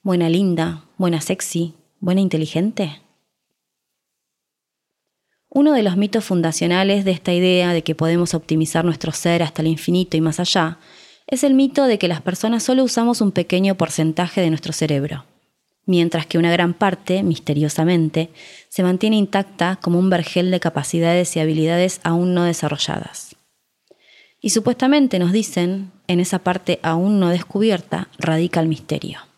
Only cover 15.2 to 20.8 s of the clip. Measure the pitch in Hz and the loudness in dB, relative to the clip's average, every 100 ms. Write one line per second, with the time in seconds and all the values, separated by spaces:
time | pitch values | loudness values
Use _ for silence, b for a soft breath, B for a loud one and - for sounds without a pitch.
15.2 | - _ _ _ _ _ - 175 170 165 | -14 _ _ _ _ _ 0 2 2 -2
16.2 | 156 175 170 170 175 - 202 190 - 185 | -2 0 2 2 0 0 -2 -2 -2 0
17.2 | 196 156 - 147 151 - 165 175 160 160 | 0 -2 -2 0 0 0 2 2 2 -2
18.2 | 165 B B B B - 180 185 214 214 | -4 B B B B -2 0 0 2 2
19.2 | 196 196 196 - 170 190 180 175 190 175 | 0 -2 -4 -4 -4 -2 0 2 2 0
20.2 | 160 180 185 180 170 143 | 0 -2 0 0 -2 -4